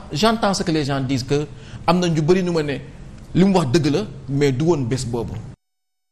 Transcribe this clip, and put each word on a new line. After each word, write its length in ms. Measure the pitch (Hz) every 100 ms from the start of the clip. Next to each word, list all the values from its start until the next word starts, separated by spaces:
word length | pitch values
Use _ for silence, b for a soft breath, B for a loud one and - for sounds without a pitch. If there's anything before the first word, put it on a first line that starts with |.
| -
j'entends 420 | 147 214 226 208 185
ce 80 |
que 80 | 180
les 120 | 156 139
gens 140 | 139
disent, 220 | 131 135
que 220 | - 143 151 B B B -
am 140 | 180
na 80 | 180
ñu 120 | 160
bëri 200 | 151 185
nu 60 | 175
ma 120 | 170
ne 140 | 147 135 - - - - - 147
li 100 | 196
mu 80 |
wax 140 | 180 147
dëgg 200 | 160 147
la, 80 | 147 214 - -
mais 240 | 139 143
du 120 | 127
woon 160 | 160 165
bés 240 | 120 127 117
boobu. 280 | 120 104 104 - - _ _ _ _ _